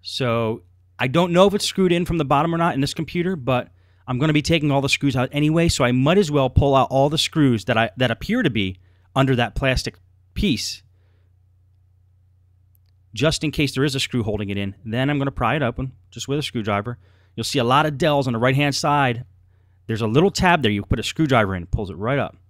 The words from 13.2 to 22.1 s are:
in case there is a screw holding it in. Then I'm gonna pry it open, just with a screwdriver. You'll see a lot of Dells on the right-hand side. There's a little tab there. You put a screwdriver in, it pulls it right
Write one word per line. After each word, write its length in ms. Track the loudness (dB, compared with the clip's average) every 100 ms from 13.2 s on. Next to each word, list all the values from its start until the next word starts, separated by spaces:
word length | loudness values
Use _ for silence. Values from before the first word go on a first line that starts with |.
| -2 0
in 80 | -4
case 240 | -2 -2
there 80 | 0
is 120 | 0
a 60 | -2
screw 220 | -4 -2
holding 280 | -2 -4 -4
it 80 | -4
in. 160 | -6 -10
Then 240 | -6 -2 -2
I'm 80 | -2
gonna 140 | -4
pry 260 | -2 -2 0
it 60 |
open, 300 | -2 -4 -10 -10 _
just 180 | -14 -6
with 100 | -4
a 40 |
screwdriver. 560 | -4 -6 -2 -2 -4 -12 _ _ _
You'll 100 | -10
see 140 | -4 -2
a 60 |
lot 220 | 2 2 2
of 100 | 0
Dells 300 | 0 2 0
on 80 |
the 40 | 0
right-hand 360 | 0 2 0
side. 500 | -2 0 0 0 -2 -10 _ _ _ _ _ -8
There's 160 | -4
a 40 | 0
little 240 | 2 2
tab 300 | 2 4 4
there. 100 | 2
You 120 | -2
put 180 | -2 -4
a 20 |
screwdriver 520 | -4 -2 2 2 2
in, 80 | -2
it 80 | -4
pulls 180 | -6 -6
it 80 | -6
right 220 | -4